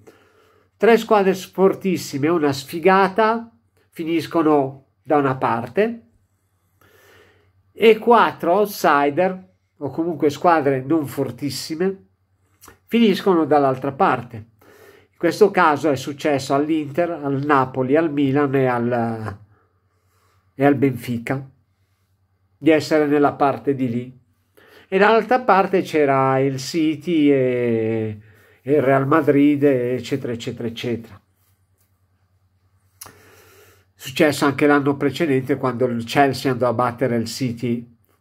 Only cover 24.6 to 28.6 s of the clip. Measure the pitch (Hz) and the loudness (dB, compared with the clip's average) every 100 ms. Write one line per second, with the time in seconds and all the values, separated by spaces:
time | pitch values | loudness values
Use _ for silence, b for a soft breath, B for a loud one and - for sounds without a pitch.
24.6 | b b b 190 208 226 220 254 254 190 | b b b 2 4 4 2 0 2 2
25.6 | 185 190 139 156 143 135 135 131 139 131 | 4 0 0 0 2 2 2 2 0 -4
26.6 | - 175 156 143 180 165 143 139 127 123 | -6 -2 -2 -4 -2 2 4 4 2 0
27.6 | 120 113 110 113 110 107 b b b b | 0 0 -2 -2 -4 -8 b b b b